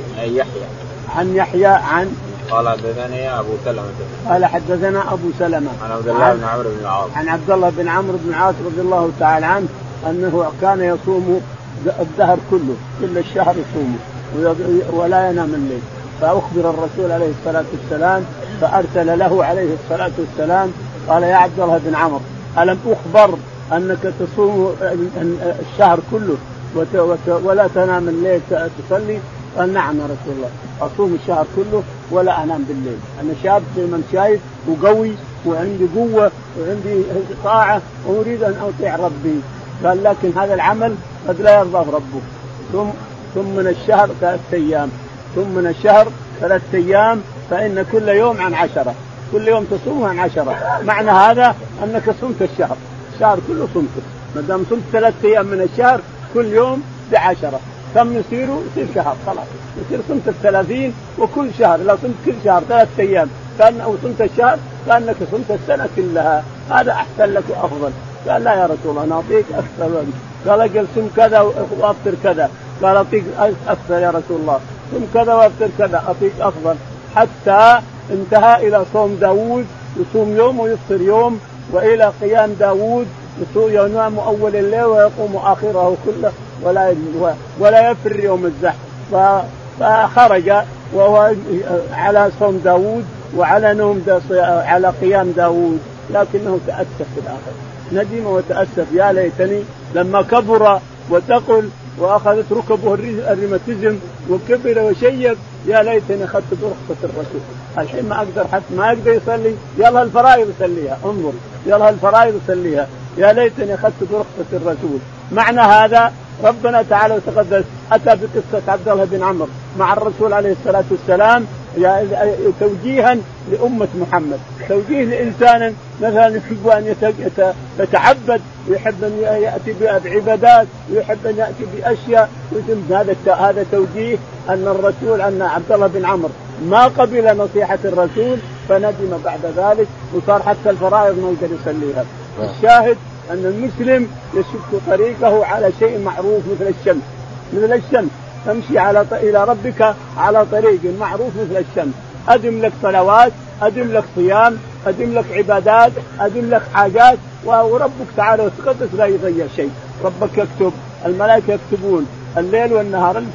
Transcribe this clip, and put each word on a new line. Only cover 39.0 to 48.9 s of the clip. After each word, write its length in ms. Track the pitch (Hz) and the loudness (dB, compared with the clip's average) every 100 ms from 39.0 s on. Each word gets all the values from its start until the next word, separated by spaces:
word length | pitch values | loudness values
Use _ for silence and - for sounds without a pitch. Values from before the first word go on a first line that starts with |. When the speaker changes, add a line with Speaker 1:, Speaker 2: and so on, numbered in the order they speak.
| 175 135 156 151 131 - - - | -4 -2 -4 -4 -6 -14 -14 -2
Speaker 2:
قال: 200 | 170 185 | 0 2
"لكن 340 | 208 196 185 180 | 2 2 0 0
هذا 160 | 202 | 0
العمل 400 | 190 165 214 226 208 - - 190 | 2 0 0 -2 -4 -12 -10 -6
قد 120 | 170 | 2
لا 180 | 208 208 | 6 6
يرضاه 260 | 180 180 147 | 6 0 0
ربه. 280 | 147 135 131 123 - - - - | -2 -6 -10 -12 -16 -16 -16 -6
ثم، 180 | 196 208 - - - - | -4 -4 -8 -14 -16 -10
ثم 220 | 180 196 190 | -6 -4 -2
من 100 | 185 170 | -2 -2
الشهر 300 | - 202 202 165 | 2 4 4 0
ثلاثة 200 | 175 180 - | -2 -2 -4
أيام، 360 | 175 151 156 139 123 - - - 175 | -2 0 0 -2 -8 -16 -18 -8 -6
ثم 120 | 196 | -2
من 180 | 185 175 | -2 -2
الشهر 420 | 139 208 208 220 - - - | 2 6 6 6 0 -16 -8
ثلاثة 340 | 175 185 - | 0 0 0
أيام، 460 | 185 175 202 220 226 - - - | -2 2 4 4 2 -4 -16 -6
فإن 340 | 180 214 190 - | -4 -2 -2 -2
كل 160 | 220 208 | 0 2
يوم 320 | 202 240 214 | 2 2 0
عن 140 | 180 | -2
عشرة، 400 | 165 165 147 127 | -2 -2 -2 -4